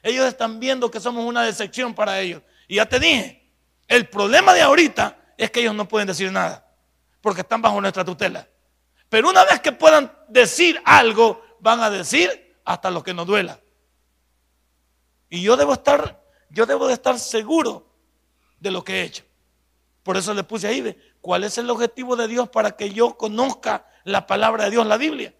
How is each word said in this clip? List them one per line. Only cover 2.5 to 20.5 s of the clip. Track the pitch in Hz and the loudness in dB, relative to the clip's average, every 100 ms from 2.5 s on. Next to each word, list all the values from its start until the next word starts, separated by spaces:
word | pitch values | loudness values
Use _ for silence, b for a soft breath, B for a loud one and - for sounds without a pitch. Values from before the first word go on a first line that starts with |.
| _ _ | _ _
Y | 196 | -2
ya | 220 | 0
te | 254 | 2
dije, | 320 269 - - _ _ _ _ _ | 2 0 -4 -16 _ _ _ _ _
el | 240 202 | 0 0
problema | 202 202 285 392 | -2 2 4 6
de | 359 | 6
ahorita | 294 302 302 - 165 - _ - | 6 6 4 0 -6 -6 _ -8
es | 220 | -4
que | 240 | -2
ellos | 233 | -2
no | 214 208 | -4 -4
pueden | 214 202 | -4 -2
decir | 156 190 | -4 -4
nada, | 190 170 147 _ _ _ _ _ _ | -2 -4 -6 _ _ _ _ _ _
porque | 214 180 | -4 -4
están | 180 226 | -4 -2
bajo | 226 202 | 0 0
nuestra | 196 190 | -4 -4
tutela. | 185 175 185 - - _ _ _ _ _ _ | -8 -4 -6 -6 -18 _ _ _ _ _ _
Pero | 220 294 | 2 4
una | 381 | 6
vez | 381 320 | 4 2
que | 311 | -2
puedan | 240 320 311 269 _ _ | 4 6 6 2 _ _
decir | 233 240 - 339 320 | 4 4 4 2 2
algo, | - 294 233 214 226 - B B | 4 6 6 4 2 2 B B
van | 220 233 | 0 2
a | 220 | 0
decir | 196 175 277 440 - _ _ | -2 -2 0 0 -2 _ _
hasta | - 175 185 | -8 -4 -4
lo | 175 | -6
que | 147 | -8
nos | 175 175 | -10 -2
duela. | 202 165 - _ _ _ _ _ _ _ _ _ _ _ _ _ _ _ _ _ | -2 -2 -12 _ _ _ _ _ _ _ _ _ _ _ _ _ _ _ _ _
Y | 175 | -4
yo | 190 254 | 2 2
debo | 285 | 2
estar, | 262 - 285 - - _ _ _ | 2 2 2 0 -14 _ _ _
yo | 151 | -2
debo | 226 277 262 | 0 0 -2
de | |
estar | 240 247 247 | -2 -2 -4
seguro | - 226 220 320 247 - _ _ _ _ _ _ _ _ | -4 -6 -2 -2 -2 -8 _ _ _ _ _ _ _ _
de | 190 | -8
lo | 185 | -8
que | 185 190 | -6 -6
he | |
hecho. | 170 - _ _ _ _ _ _ _ _ | -6 -12 _ _ _ _ _ _ _ _
Por | - 185 | -6 -4
eso | 185 | -4
le | 202 | -6
puse | 180 | -6